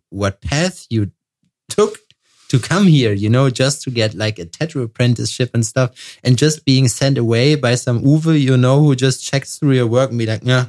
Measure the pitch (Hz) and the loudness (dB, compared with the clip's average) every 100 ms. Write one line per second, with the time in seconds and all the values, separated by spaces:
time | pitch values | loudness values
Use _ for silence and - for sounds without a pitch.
0 | _ 98 101 - - 143 180 180 - 113 | _ -6 -6 -4 -6 -2 -4 -6 -6 -4
1 | 101 - _ _ _ _ _ - 208 - | -4 -8 _ _ _ _ _ -2 -2 -2
2 | _ _ _ _ _ 127 - 170 196 151 | _ _ _ _ _ -2 0 2 4 4
3 | 113 101 107 120 135 117 135 143 - 120 | 2 0 0 2 0 0 -2 -2 -6 -4
4 | 110 101 107 107 85 - 165 143 117 - | -4 -2 -6 -6 -12 -8 -8 -6 -8 -2
5 | 123 120 117 - 127 117 110 - 127 - | 0 0 -2 -4 -2 -2 -2 -2 -2 -4
6 | - - 127 123 151 156 - 131 131 - | -18 -8 0 2 2 0 0 2 2 0
7 | 139 135 113 117 135 151 127 123 - 117 | -2 0 0 2 2 2 0 -2 -2 0
8 | 135 156 160 156 131 131 127 139 151 127 | 2 2 2 0 2 2 4 4 4 2
9 | 131 123 - 139 - - 147 131 120 120 | 0 -2 -4 -6 -6 -4 0 2 2 2
10 | 135 117 113 110 123 127 | 0 -2 -4 -4 0 0